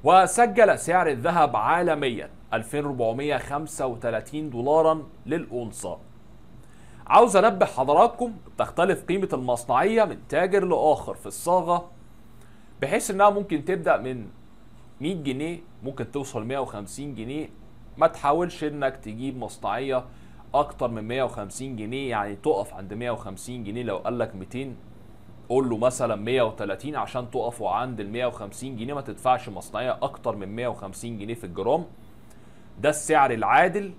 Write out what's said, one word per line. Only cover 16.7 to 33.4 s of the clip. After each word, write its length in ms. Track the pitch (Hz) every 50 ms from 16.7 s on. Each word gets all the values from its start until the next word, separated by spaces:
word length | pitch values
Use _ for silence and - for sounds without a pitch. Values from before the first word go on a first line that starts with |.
| - 104 101 95 - - 139 147 135
جنيه. 340 | 110 110 120 135 151 151 - - - - - - - - - -
ما 100 | 131 156
تحاولش 580 | 165 - - - 143 143 165 175 175 - - 156
إنك 320 | 151 147 147 139 135 -
تجيب 420 | - - 107 107 113 127 139 127 127
مصنعية 680 | 117 104 - - - 101 101 120 135 139 131 127 127 - - - - - - - - - -
أكتر 340 | 139 147 143 - - 139 120
من 180 | 113 110 107 110
مية 140 | 123 131
وخمسين 540 | 131 117 - 113 104 98 - - 127 135 131
جنيه، 340 | 107 107 107 123 135 139 131
يعني 260 | 117 107 101 104 101
تقف 380 | 98 - 151 - 98 - - -
عند 200 | 87 98 92 104
مية 160 | 110 120 123
وخمسين 540 | 113 110 117 107 101 - - - 123 123 110
جنيه. 180 | 98 104 120
لو 140 | 123 113 98
قالك 400 | 90 - 107 123 120 117 - 98
ميتين، 400 | 95 92 - - 120 135 135 120 - - - - - - - - - - - - - - -
قول 220 | 120 131 135 123
له 60 | 117
مثلا 400 | 107 120 127 - - 131 117 110
مية 260 | 101 104 117 127 131
وتلاتين 540 | 120 110 - - 107 101 95 - - 139 151
عشان 340 | 127 104 107 - 131 123 113
تقفوا 400 | - 127 113 120 117 - 107 92
عند 300 | 92 107 123 131 123 104
المية 260 | 104 98 107 120 127
وخمسين 500 | 123 104 101 107 98 95 - 123 135 135
جنيه. 180 | 107 113 131 147
ما 60 | 143
تدفعش 480 | 135 - 101 - - 127 127 120 - -
مصنعية 500 | 101 90 92 - - 107 123 127 113 -
أكتر 340 | 123 117 - - - 123 104
من 200 | 104 98 98 104
مية 120 | 117 127 120
وخمسين 500 | 104 - 101 95 95 - - 117 117 104
جنيه 160 | 101 107 117
في 100 | 113 -
الجرام، 400 | 90 85 87 95 117 139 170 175 - - - - - - - - - - - - - - - - - - -
ده 100 | 101 147
السعر 420 | 151 - - - 156 151 - -
العادل. 600 | 120 110